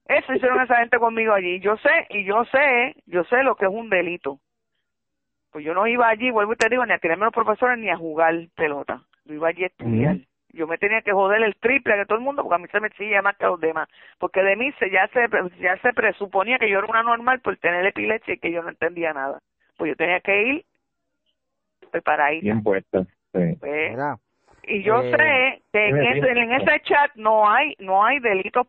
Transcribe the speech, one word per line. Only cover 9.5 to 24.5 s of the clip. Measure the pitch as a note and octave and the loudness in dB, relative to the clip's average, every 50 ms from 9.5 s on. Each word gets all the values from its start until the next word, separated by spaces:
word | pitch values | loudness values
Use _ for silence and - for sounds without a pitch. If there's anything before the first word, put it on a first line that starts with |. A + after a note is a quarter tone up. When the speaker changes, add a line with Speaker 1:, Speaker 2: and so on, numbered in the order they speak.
| E3+ F3 F#3 | -2 -2 -6
Speaker 1:
a | F#3 | -8
estudiar. | - _ - A#2+ A2+ A2 B2 D#3 F#3 | -8 _ -6 -2 0 2 2 0 0
Speaker 2:
Ujú. | F#3 - _ _ _ _ _ | -2 -6 _ _ _ _ _
Speaker 1:
Yo | - - D#3+ D#3 | -10 -10 -6 -6
me | E3 E3 | -4 -2
tenía | - G3+ A3 A3 | -2 0 0 0
que | G#3+ G3+ | 0 0
joder | G3+ F#3+ G3 F#3+ G3+ A3 A3+ | 0 2 2 2 2 2 2
el | G#3+ G3 | 0 -2
triple | - - A#3 C4 C#4 B3+ A#3+ G#3+ | -2 0 0 0 2 2 0 0
que | G3+ G3 | 0 0
todo | - G#3 A3+ | -2 -2 -2
el | B3 | -2
mundo, | C#4 C#4+ C#4+ - | -4 -4 -4 -2
porque | G3+ F3+ | -2 -2
a | E3+ | -2
mí | F3 E3 | -2 -4
se | - G#3 | -6 -4
me | G#3+ G#3 | -4 -4
exigía | - - G3 G#3+ G#3 G3+ | -8 -8 -6 -2 0 0
más | G3 G3 G3 - | 0 0 -2 0
que | - | -2
a | F#3+ | -2
los | F#3 E3+ | -2 0
demás. | D#3 D#3+ D#3+ D#3+ D#3 - _ - - - - _ | -2 -2 -2 -2 -6 -8 _ -20 -20 -20 -12 _
Porque | - E3+ - F#3+ F#3+ | -8 -4 0 2 2
de | G3 G3 | 2 2
mí | G#3 B3 C#4 C4+ - | 0 -2 -4 -4 -4
se, | A#3+ F#3+ | -4 0
ya | F#3+ F#3 F#3+ G#3+ | 2 0 0 2
se, | - B3+ A#3+ A3+ A3 F#3 D#3 F3+ F3+ F3+ | 2 0 0 2 0 -2 -2 -2 -8 -4
ya | F3+ F3+ F#3 F#3+ | -2 -2 -2 0
se | - B3 A#3+ | 0 -2 0
presuponía | - A3 G#3+ F3+ - G3+ G3 - G3 F#3+ A3 B3+ B3 | 2 0 0 0 -2 -8 -4 -2 -2 0 0 0 0
que | A3+ G#3+ | 0 0
yo | G3 G3 | 0 0
era | G3 G#3 | 0 0
una | A3+ A3+ A#3 | 0 0 2
normal | A#3+ A#3 A#3 A#3 B3 C4 B3+ | 2 0 0 0 0 0 0
por | - - F#3+ - | -2 -6 -8 -2
tener | - E3 F3 F3 F3+ | -2 -2 0 2 0
epilepsia | G3+ - - G#3 G#3+ A3 A3+ - - F3+ | 0 0 -2 -2 -2 -2 -4 -4 -8 -8
y | - | -6
que | - E3 | -4 -6
yo | E3+ E3+ | -6 -6
no | E3 F3 | -8 -8
entendía | E3 _ D#3+ E3 F3 E3+ E3 D#3+ D#3 | -8 _ -4 -4 -4 -2 -4 -4 -4
nada. | C#3+ C3+ C#3 D3 C#3+ _ _ _ _ _ _ _ _ | -4 -6 -6 -8 -10 _ _ _ _ _ _ _ _
Pues | E3+ D#3 | -6 -6
yo | C3+ | -2
tenía | - E3 E3+ F3+ F3+ | -2 0 0 0 -2
que | - - G3 G3+ G#3 | 0 0 0 0 0
ir | B3 C#4 D#4+ - _ _ _ _ _ _ _ _ _ _ _ _ _ _ _ _ _ _ _ _ _ _ _ - _ | 0 -2 -4 -8 _ _ _ _ _ _ _ _ _ _ _ _ _ _ _ _ _ _ _ _ _ _ _ -20 _
preparadita. | - - - - D3+ D3+ D3 C#3+ D#3 D#3+ - | -8 -6 -2 -2 0 2 2 0 0 -2 -2
Speaker 2:
Bien | G#2 G#2+ A2+ G#2+ | -2 -2 0 0
puesta, | G#2+ G2 F#2+ F#2+ _ - G2 F#2 F#2 _ _ _ _ _ | 0 -2 -2 -2 _ -2 -2 -2 -2 _ _ _ _ _
sí. | G2 F2+ E2 D#2+ E2+ | -2 0 0 -2 -4
Speaker 1:
Pues, | - C#3 D3 D3+ D#3 E3+ | -8 -8 -4 -4 -4 -4
Speaker 3:
Mira, | - B2 C#3 D3 C3 A2 _ _ _ _ _ _ | -4 -6 -6 -6 -6 -8 _ _ _ _ _ _